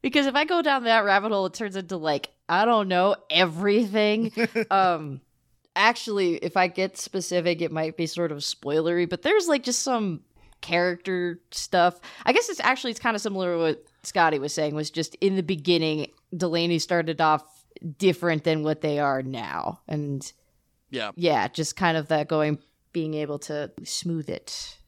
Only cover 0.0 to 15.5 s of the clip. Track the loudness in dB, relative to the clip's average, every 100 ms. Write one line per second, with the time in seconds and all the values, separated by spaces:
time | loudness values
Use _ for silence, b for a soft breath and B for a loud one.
0 | 2 2 2 0 0 0 2 0 2 2
1 | 4 2 2 0 -2 -4 -8 -8 -8 -4
2 | -2 -2 -4 _ -2 2 4 2 2 4
3 | 4 2 _ 4 4 2 2 2 2 2
4 | 2 2 -2 -2 -2 -2 0 2 2 0
5 | -4 -12 _ _ _ _ _ 2 4 2
6 | -4 0 0 0 -2 2 2 2 -4 -4
7 | -8 -6 -2 0 0 0 -2 -2 -4 -2
8 | -4 -2 -4 -4 -8 -8 -2 0 2 0
9 | 0 -2 2 2 4 0 0 -4 -2 -2
10 | -2 -6 _ _ b b -2 0 0 -2
11 | -4 -2 -4 -6 _ -10 -2 4 4 2
12 | B B 2 2 2 -2 0 0 -4 -4
13 | -4 -2 -4 -2 -2 2 0 0 _ _
14 | -4 2 4 2 -2 -2 -2 -2 -6 -4
15 | -6 0 0 2 -2